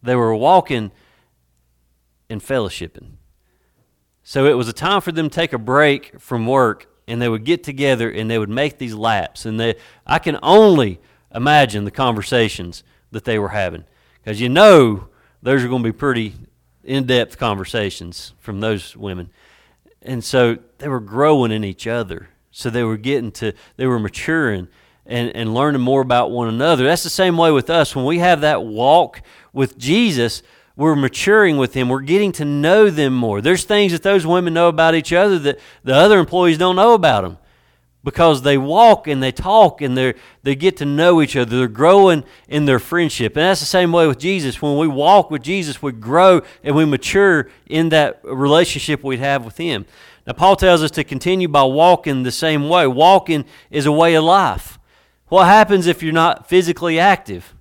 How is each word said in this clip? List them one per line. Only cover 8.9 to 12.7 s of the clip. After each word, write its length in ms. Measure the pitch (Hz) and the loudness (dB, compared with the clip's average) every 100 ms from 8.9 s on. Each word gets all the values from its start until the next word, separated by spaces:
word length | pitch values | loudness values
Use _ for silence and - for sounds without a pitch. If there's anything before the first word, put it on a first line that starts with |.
laps. 520 | 107 113 104 85 - 113 | -6 -4 -2 -6 -12 -10
And 140 | 110 | -6
they, 160 | 113 110 - _ - | -4 -6 -12 _ -4
I 120 | 156 | -4
can 200 | 170 147 | -4 -6
only 580 | 147 202 214 165 110 87 _ _ _ | 2 6 6 4 0 -6 _ _ _
imagine 500 | - 131 151 131 104 | -6 2 2 2 -2
the 60 | 101 | -8
conversations 920 | - 131 110 98 127 110 - 87 | -4 -4 -4 -2 -2 -2 -4 -14